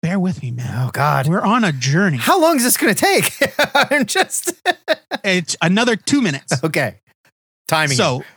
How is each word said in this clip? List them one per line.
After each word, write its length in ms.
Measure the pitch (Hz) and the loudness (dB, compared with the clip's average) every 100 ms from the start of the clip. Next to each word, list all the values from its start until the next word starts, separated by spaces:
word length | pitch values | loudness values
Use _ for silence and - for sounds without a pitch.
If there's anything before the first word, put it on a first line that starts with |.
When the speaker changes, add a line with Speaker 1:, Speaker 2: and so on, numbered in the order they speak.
Speaker 1:
Bear 180 | 160 196 | -2 -2
with 220 | 185 - | -2 -4
me, 80 | 127 | -8
man. 380 | 120 120 101 127 | -8 -8 -4 -4
Speaker 2:
Oh, 20 | |
God. 360 | - 143 143 135 | -2 0 0 0
Speaker 1:
We're 140 | 185 | 0
on 220 | - 240 | 2 2
a 80 | 214 | 2
journey. 460 | 139 127 151 202 139 | 0 0 2 2 0
Speaker 2:
How 240 | 117 370 | 2 4
long 140 | 320 311 | 4 4
is 80 | |
this 120 | 240 - | 2 2
gonna 200 | 294 196 | 2 2
take? 360 | 392 359 - - 269 - | 2 2 0 -2 -2 0
<laughs> 160 | 285 285 | 0 2
I'm 320 | 262 285 226 | 2 0 0
just 460 | 381 - - - 339 370 349 - | 0 -2 -4 -8 -6 -4 -4 -4
<laughs> 320 | - _ - | -6 _ -6
Speaker 1:
It's 320 | 202 180 170 - | -2 -2 -2 -2
another 340 | 165 196 240 226 | 0 2 2 -2
two 260 | - 285 | 0 0
minutes. 420 | 226 139 - 143 | 0 -4 -4 -4
Speaker 2:
Okay. 320 | 165 156 123 - _ _ _ _ _ _ - | -2 -2 -4 -6 _ _ _ _ _ _ -4
Timing 300 | 160 151 131 | 0 0 0
Speaker 1:
So, 240 | 180 127 | 0 -2
Speaker 2:
it. 40 | - | -10